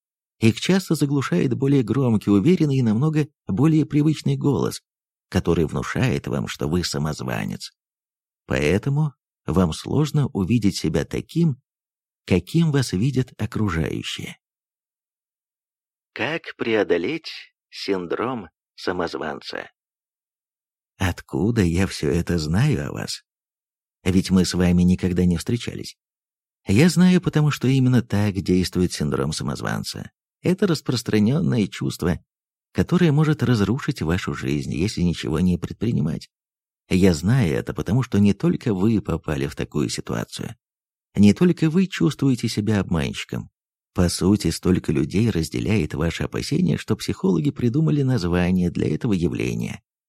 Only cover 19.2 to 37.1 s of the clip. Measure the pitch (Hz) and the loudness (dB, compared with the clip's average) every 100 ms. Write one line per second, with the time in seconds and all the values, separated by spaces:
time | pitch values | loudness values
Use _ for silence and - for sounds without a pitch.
19.2 | 78 64 - 50 50 _ _ _ _ _ | -8 -10 -12 -12 -14 _ _ _ _ _
20.2 | _ _ _ _ _ _ _ - 95 - | _ _ _ _ _ _ _ -4 -4 -4
21.2 | - 69 101 117 85 87 95 - 76 85 | -6 -2 0 2 2 2 -2 -2 -2 -2
22.2 | 82 85 76 90 151 92 71 - - - | 0 -2 0 0 0 0 -4 -8 -10 -12
23.2 | _ _ _ _ _ _ _ _ - 92 | _ _ _ _ _ _ _ _ 0 0
24.2 | - 92 87 90 90 90 90 90 92 90 | 4 2 2 2 2 4 4 2 0 0
25.2 | 87 85 - 120 - - - - _ _ | 2 0 -2 -4 -6 -12 -14 -18 _ _
26.2 | _ _ _ _ - 98 175 165 185 180 | _ _ _ _ 0 4 4 6 4 4
27.2 | 160 151 151 - 123 135 127 123 - 101 | 2 0 0 0 0 2 4 2 2 0
28.2 | 104 95 82 92 87 90 90 - 76 69 | 0 -2 0 2 2 0 -2 0 -4 -2
29.2 | 69 76 69 60 55 53 50 52 - _ | -4 -4 -6 -6 -6 -6 -8 -10 -14 _
30.2 | _ _ 165 185 202 156 - 127 - 107 | _ _ -2 0 0 0 -2 -4 0 2
31.2 | 104 147 - 127 98 - - - 87 - | 2 2 0 0 -2 -4 -6 -4 -2 -4
32.2 | _ _ _ _ _ - - 180 175 143 | _ _ _ _ _ -4 0 4 4 4
33.2 | 156 151 120 120 98 131 - - 80 90 | 2 2 2 2 2 0 -4 -4 -2 -2
34.2 | - 76 65 73 60 58 101 - 87 80 | -2 -6 -4 -4 -4 -2 -2 0 -2 0
35.2 | 57 - 90 87 - - 110 82 80 - | -4 0 0 0 -4 -4 -2 -2 -2 -4
36.2 | - _ _ _ _ _ - 92 95 | -10 _ _ _ _ _ -2 4 4